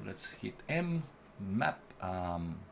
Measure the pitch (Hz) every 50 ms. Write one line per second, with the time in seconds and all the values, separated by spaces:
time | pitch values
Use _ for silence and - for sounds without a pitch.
0 | 107 101 98 - - - - - - 107 - - - - 151 170 175 175 170 165
1 | 139 - - - - - - - 101 98 98 113 147 151 - - - - - -
2 | 95 92 92 90 90 87 87 87 85 85 80 - 90 -